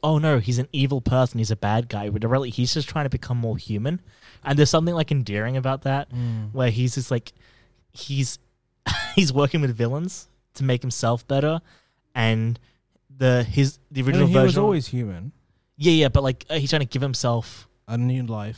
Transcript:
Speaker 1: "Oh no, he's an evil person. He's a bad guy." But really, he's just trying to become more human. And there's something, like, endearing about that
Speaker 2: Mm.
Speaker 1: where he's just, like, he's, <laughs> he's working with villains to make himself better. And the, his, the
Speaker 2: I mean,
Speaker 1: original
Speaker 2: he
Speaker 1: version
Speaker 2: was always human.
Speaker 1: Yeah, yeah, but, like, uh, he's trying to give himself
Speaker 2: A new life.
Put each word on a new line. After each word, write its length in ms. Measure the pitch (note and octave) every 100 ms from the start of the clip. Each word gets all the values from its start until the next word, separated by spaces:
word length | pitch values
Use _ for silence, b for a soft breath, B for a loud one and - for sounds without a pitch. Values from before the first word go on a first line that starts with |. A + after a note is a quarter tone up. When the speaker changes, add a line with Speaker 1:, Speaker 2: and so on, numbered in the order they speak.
Speaker 1:
"Oh 160 | D3 D3+
no, 200 | D#3 C3+
he's 200 | G2 B2
an 80 | C3+
evil 300 | C#3+ C3+ C#3
person. 380 | - C3 B2+ A2+
He's 100 | G#2+
a 40 | A2
bad 340 | G#2 A2 A#2
guy." 200 | G#2 G#2
But 140 | G#2+ A2+
really, 220 | C3 C3
he's 220 | A#2 B2
just 140 | D#3+ C#3
trying 180 | D#3 C#3
to 40 |
become 280 | B2+ - A#2+
more 200 | A2+ G#2+
human. 420 | - G#2 B2 F3+ - B B B
And 140 | C#3+ C#3+
there's 120 | D3
something, 240 | E3 E3 E3+
like, 160 | D3+
endearing 460 | C#3+ G#2+ G#2 A2 C3
about 260 | C3 C3+
that 260 | C3+ C#3 C#3+
Speaker 2:
Mm. 400 | B2 A#2+ A2 G#2+
Speaker 1:
where 160 | A2+ B2
he's 240 | A2 B2 C3+
just, 160 | A#2+
like, 220 | B2 - _ b b b b b
he's, 480 | - - C#3 B2+ - _ _ _ _ -
<laughs> 300 | - - -
he's 160 | E3
working 280 | C3 C#3+ E3
with 140 | C#3 A2+
villains 540 | A#2 C#3 F3+ - - _ _ -
to 80 |
make 180 | C3 B2
himself 460 | B2+ - A#2 A#2+ -
better. 340 | C#3 D3+ E3 b b b b _ B2+
And 440 | A2+ A2 A2+ A#2 b b _ _ _ C3+
the, 280 | C3 B2
his, 340 | A#2 C#3+ C3+ - _
the 100 | C3+
Speaker 2:
I 20 |
mean, 60 | B2+
Speaker 1:
original 180 | C#3 C#3+
Speaker 2:
he 60 |
Speaker 1:
version 120 | - F#3+
Speaker 2:
was 120 | -
always 300 | G#3 E3+ B2
human. 440 | B2 A2 F2 A2+ - _ _ _ -
Speaker 1:
Yeah, 140 | D#3
yeah, 140 | D#3+ C#3
but, 140 | A#2
like, 220 | C3+ B2+ -
uh, 60 | D#3
he's 140 | C#3
trying 120 | D#3
to 60 | C3
give 140 | C3
himself 640 | C#3 B2 B2 A#2 - - - _ -
Speaker 2:
A 100 | A#2
new 260 | B2 B2+
life. 340 | A#2+ A2 G#2